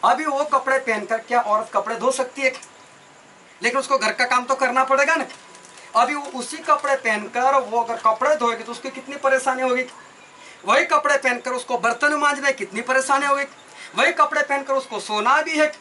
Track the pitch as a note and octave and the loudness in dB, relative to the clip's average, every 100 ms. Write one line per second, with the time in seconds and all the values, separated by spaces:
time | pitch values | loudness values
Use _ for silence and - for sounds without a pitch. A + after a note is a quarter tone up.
0 | G3+ C4+ D#4 C#4 D4+ C4+ C4+ C4+ C4 A3 | 2 2 0 -2 0 0 0 -2 0 -4
1 | G#3 A3+ - A#3+ A3+ G#3+ A3 G#3 G3+ A3+ | -2 -6 0 0 2 0 0 -2 -2 -2
2 | A#3+ C4 B3+ - C4+ - - - - - | -2 0 -4 -2 -2 -2 -16 -20 -20 -20
3 | - - - - - - A3+ B3 C4 C4+ | -20 -20 -20 -20 -20 -4 -2 -2 0 0
4 | G#3+ - B3 B3 B3 C4 C4 B3 C4 C4+ | 0 -2 0 0 0 0 2 2 2 4
5 | C#4 D#4+ C4+ - - - - - - A3 | 4 2 -2 -10 -20 -20 -20 -20 -2 2
6 | A#3+ D4 C#4+ B3+ - D4+ - D4 C#4 C4+ | 2 0 -8 -10 -10 -10 0 0 2 0
7 | A#3 A3 G#3 A#3+ B3+ C#4 A#3+ A3+ A3+ A#3 | 0 -2 -2 0 2 2 2 -2 -2 0
8 | A3+ A3 C#4 D4+ A#3 A3+ A3 A#3 C4+ C4 | 2 2 2 2 2 -2 -8 -10 -10 -12
9 | C4 C#4 C4+ C4 C4 B3+ C4 B3 B3+ - | -12 -2 2 2 0 0 0 0 -2 -8
10 | - - - - - - - B3+ - F4 | -20 -20 -20 -20 -20 -14 2 2 4 2
11 | - C#4 C4 A#3+ B3+ B3+ - B3 A3 A#3 | 2 2 2 -2 -4 -6 -4 -2 0 0
12 | D4 D4+ C#4+ C#4+ C#4 C4 F#3 G3 A#3+ C4 | 0 2 0 0 -2 -2 -4 -8 -2 0
13 | C4 C#4 C#4+ C#4 C#4 - - - - - | 2 0 2 0 -2 -10 -20 -20 -12 0
14 | C#4+ F4 D4 - - C#4 C4+ C4+ C4 G#3 | 0 4 2 2 0 -2 0 -2 -2 -10
15 | G3+ G#3+ G#3+ C#4+ D#4+ D#4 D4+ D4+ | -4 -2 2 2 2 0 0 0